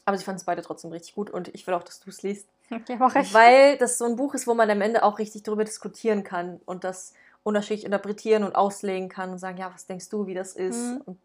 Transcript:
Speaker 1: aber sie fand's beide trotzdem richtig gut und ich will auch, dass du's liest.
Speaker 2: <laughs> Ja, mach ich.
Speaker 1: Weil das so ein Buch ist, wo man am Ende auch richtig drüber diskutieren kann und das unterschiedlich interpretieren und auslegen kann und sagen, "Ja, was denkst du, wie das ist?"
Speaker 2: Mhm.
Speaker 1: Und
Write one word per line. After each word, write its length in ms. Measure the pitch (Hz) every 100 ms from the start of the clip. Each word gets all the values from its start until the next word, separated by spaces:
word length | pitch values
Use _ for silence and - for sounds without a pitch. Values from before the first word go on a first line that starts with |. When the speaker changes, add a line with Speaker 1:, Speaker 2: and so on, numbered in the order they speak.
| -
Speaker 1:
aber 120 | 196
sie 60 |
fand's 200 | 196 190 -
beide 160 | 175
trotzdem 300 | 170 156 170
richtig 240 | 165 - -
gut 140 | 202
und 180 | 185 175
ich 160 | - -
will 60 |
auch, 100 | 175
dass 160 | 175 -
du's 220 | 196 -
liest. 260 | 196 202 - _ -
Speaker 2:
<laughs> 180 | 226 226
Ja, 100 | 240
mach 180 | 254 277
ich. 180 | 196
Speaker 1:
Weil 440 | 220 233 262 277 277
das 200 | 240 -
so 80 | 240
ein 100 | 233
Buch 200 | 277 269
ist, 100 | -
wo 80 |
man 160 | 233 220
am 120 | 202
Ende 200 | 208 233
auch 160 | 202 208
richtig 240 | 214 214
drüber 220 | 214 214
diskutieren 600 | 214 - 202 - 226 208
kann 380 | 190 180 175 175 -
und 180 | 180
das 300 | 185 185 - _ _ _
unterschiedlich 420 | 214 208 208 214 196
interpretieren 580 | 202 202 208 226 214
und 100 | 202 -
auslegen 540 | 196 202 202 185 185
kann 220 | 190 185
und 80 | 185
sagen, 180 | 185 185
"Ja, 140 | 185
was 140 | 180 -
denkst 220 | 185 -
du, 180 | 214 190
wie 80 | 180
das 180 | 190 -
ist?" 360 | 185 233 240
Speaker 2:
Mhm. 80 | 254 -
Speaker 1:
Und 120 | 185